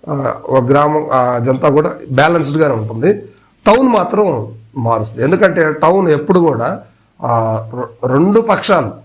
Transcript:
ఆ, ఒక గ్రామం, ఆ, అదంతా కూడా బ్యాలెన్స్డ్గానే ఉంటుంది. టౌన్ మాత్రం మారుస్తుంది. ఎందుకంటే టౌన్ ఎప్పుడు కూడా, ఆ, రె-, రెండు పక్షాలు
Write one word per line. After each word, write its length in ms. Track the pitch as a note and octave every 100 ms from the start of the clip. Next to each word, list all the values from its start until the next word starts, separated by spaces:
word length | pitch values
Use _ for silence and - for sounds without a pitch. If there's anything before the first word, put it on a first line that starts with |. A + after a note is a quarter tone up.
| -
ఆ, 280 | D3 C3 - -
ఒక 240 | C3+ A#2+
గ్రామం, 360 | C#3 D3+ D3+ D3+
ఆ, 60 | B2+
అదంతా 500 | B2 B2 A#2+ C3 D3+
కూడా 240 | C#3+ D3+ - -
బ్యాలెన్స్డ్గానే 640 | C3 D3+ E3+ C#3 D3+ D3+
ఉంటుంది. 380 | A#2 G#2+ A2 A#2 G3+ - _ _ _ -
టౌన్ 220 | A#3 C4
మాత్రం 600 | G#3+ F3 G#3 G3+ C3 G#2 - - C3+
మారుస్తుంది. 480 | A#2 A2+ G#2+ -
ఎందుకంటే 480 | C3 F3+ F#3+ E3+ D#3
టౌన్ 360 | D3+ D#3+ F#3+ F3
ఎప్పుడు 320 | D3 D3+ F3+
కూడా, 400 | E3 A#2+ A#2+ - - _ _ _
ఆ, 420 | A#2+ A#2 A2+ A2+ A2+
రె-, 360 | B2 A#2 - B2
రెండు 300 | C3+ F#3 G#3
పక్షాలు 500 | A3+ F#3+ - F3+ A2+ -